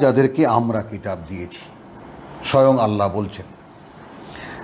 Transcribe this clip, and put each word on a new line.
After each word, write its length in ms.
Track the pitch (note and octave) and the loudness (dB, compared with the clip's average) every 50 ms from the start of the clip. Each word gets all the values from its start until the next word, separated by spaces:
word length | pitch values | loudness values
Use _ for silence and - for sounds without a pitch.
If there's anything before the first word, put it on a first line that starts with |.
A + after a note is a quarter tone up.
| D3 | 4
যাদেরকে 380 | C3+ A#2 B2+ C3+ C3+ C3+ D#3+ D#3+ B2+ A2+ A2+ | 4 4 4 4 2 2 2 2 4 4 2
আমরা 240 | A#2 A#2 A2+ A2 G2+ - | 2 0 -2 -4 -4 -6
কিতাব 260 | G#2+ G2 - G#2 F#2+ F2 E2+ D#2 | -10 -10 -8 -8 -8 -8 -10 -12
দিয়েছি, 340 | F#2+ F#2 F2 F2 - - - - - - - - - - - - - - - - - - - - | -12 -12 -12 -12 -14 -18 -20 -20 -20 -20 -20 -20 -20 -20 -20 -20 -20 -20 -20 -20 -18 -12 -8 0
স্বয়ং 260 | - C#3 C3+ C3+ C3+ B2+ | 2 4 4 4 4 4
আল্লাহ 280 | A2+ G#2+ G#2 G2+ G2+ G2 F2 G#2 | 2 0 0 0 -2 -2 -2 -4
বলছেন, 300 | G#2 G2 - - F#2 - - - - - - - - - - - - - - - - - - - - - - - | -6 -6 -10 -14 -18 -18 -20 -20 -20 -20 -20 -20 -20 -20 -20 -20 -20 -20 -20 -20 -20 -20 -18 -18 -16 -16 -16 -16